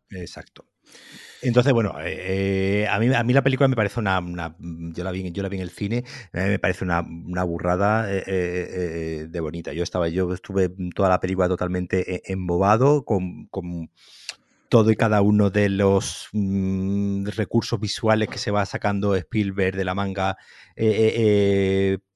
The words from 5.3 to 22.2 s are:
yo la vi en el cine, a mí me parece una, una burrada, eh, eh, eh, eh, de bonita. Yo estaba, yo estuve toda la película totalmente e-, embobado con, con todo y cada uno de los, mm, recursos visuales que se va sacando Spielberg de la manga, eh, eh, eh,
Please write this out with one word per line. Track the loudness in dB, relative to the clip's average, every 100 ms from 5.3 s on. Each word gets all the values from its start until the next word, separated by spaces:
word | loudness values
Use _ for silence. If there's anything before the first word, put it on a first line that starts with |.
yo | -6
la | -6
vi | -6
en |
el | -8
cine, | -6 -4 -4 -6 -14 -10
a | -4
mí | 0
me | 0
parece | -2 -2
una, | 0 -2
una | -2 -10 -6 -4
burrada, | -2 -2 0 2 2 2 0
eh, | -4
eh, | -2
eh, | -2 -2 -4 -6 -6 -4 -4 -6 -6
eh, | -8
de | -6
bonita. | -6 -6 -8
Yo | -4
estaba, | -2 0 0
yo | 0 -2
estuve | -2 -2 0 0 -2 -6 0
toda | 2
la | 4
película | 2 0 0
totalmente | 0 -2 -2 -2 -2 -2 -6
e-, | -4
embobado | -6 -2 2 4 4 4 2 2
con, | -2 -2 -8 -10
con | -8 -6 -8 -10 _ -20 -20 -18 -18 _ _ 2
todo | 4 6
y | 4
cada | 4 4
uno | 4 6 4
de | 4 2
los, | 4 4 4 0 -10 -8
mm, | -4 0 0 0 -2 -2 0 0 -2 -4
recursos | -4 0 0 0 -4
visuales | -4 -2 2 2 0
que | -4
se | -2
va | -2 -2
sacando | -2 -2 0 0 0
Spielberg | 0 -2 0 0 0 0
de | -4
la |
manga, | -2 -4 -2 -2 -4 -12 -20 -18 0
eh, | 0
eh, | 4 2 4
eh, | 4 4 4 4 2 2 2 0 _ _